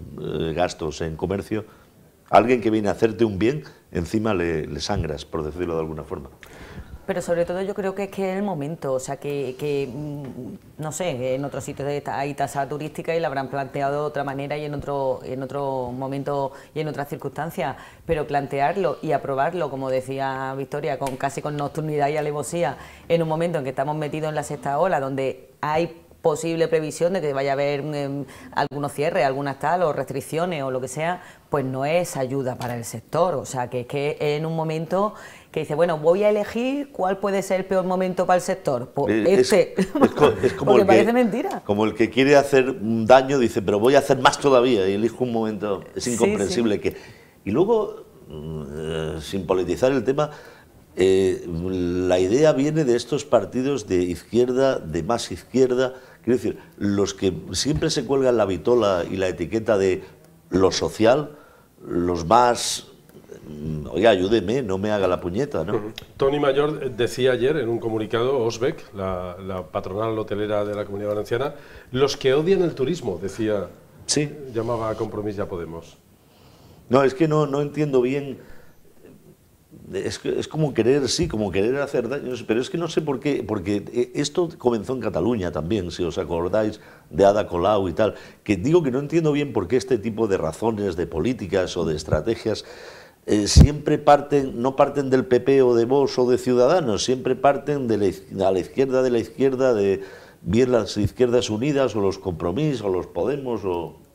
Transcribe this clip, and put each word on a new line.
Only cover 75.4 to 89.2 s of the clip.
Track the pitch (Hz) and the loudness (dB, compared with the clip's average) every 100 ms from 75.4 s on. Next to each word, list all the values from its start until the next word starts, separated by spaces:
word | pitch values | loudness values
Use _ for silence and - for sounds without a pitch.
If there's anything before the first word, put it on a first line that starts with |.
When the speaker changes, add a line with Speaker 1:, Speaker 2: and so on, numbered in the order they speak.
Speaker 3:
a | 95 | -6
Podemos. | 92 82 82 - - _ _ _ _ - - - - - | -6 -8 -12 -16 -20 _ _ _ _ -20 -20 -20 -20 2
Speaker 1:
No, | 123 | 4
es | 135 | 4
que | 131 160 | 4 2
no, | 151 147 | 2 2
no | 139 | 0
entiendo | 147 143 151 131 | -2 -2 0 2
bien. | 123 143 143 113 - - - - - - - - - - _ _ _ - - | 2 -2 -6 -12 -16 -20 -20 -20 -20 -20 -20 -20 -20 -20 _ _ _ -20 -10
Es | 95 107 - | -6 -6 -6
que, | - 107 | -4 -4
es | 117 | -4
como | 151 151 | -2 0
querer, | - 110 143 123 | 2 4 4 2
sí, | - 175 | -2 -2
como | 107 104 | -2 -2
querer | 90 104 139 | 0 0 0
hacer | 139 139 113 | -2 -2 -2
daño, | 139 123 123 107 | -6 -6 -10 -2
pero | 113 | -2
es | 127 | 0
que | 165 | -4
no | 170 | -2
sé | 180 | -2
por | 156 135 | -2 -2
qué, | 147 139 110 | -2 -2 -2
porque, | 104 87 104 - | -4 0 -2 -2
eh, | 120 123 - | -2 -2 -2
esto | 143 - 170 - | -2 0 -2 0
comenzó | 123 117 98 | 0 0 -2
en | 131 | -4
Cataluña | 110 82 98 120 90 | -2 0 0 0 -2
también, | 82 78 107 87 | -4 -2 -2 -2
si | 82 | -4
os | 85 80 | -4 -2
acordáis, | 78 85 90 104 110 - - - _ | -4 -2 0 0 0 -4 -18 -20 _
de | 78 98 | 4 4
Ada | 104 101 | 6 0
Colau | 87 92 107 95 | 0 2 2 0
y | |
tal, | 82 107 - - - | 0 0 -2 -16 -16
que | - 98 | -2 0
digo | 117 175 | 4 2
que | 156 | 2
no | 123 | -2
entiendo | 147 160 | -2 0